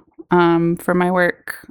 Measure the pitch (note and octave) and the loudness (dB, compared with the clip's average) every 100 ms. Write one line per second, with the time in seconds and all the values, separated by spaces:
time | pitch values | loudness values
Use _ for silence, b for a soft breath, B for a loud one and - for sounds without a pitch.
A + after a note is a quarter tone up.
0 | B - - F3 E3+ E3+ E3+ E3+ - F3+ | B -16 -2 2 4 2 0 -2 -2 -2
1 | F3+ F#3 F3 - - - - | 0 0 0 -2 -10 -18 -16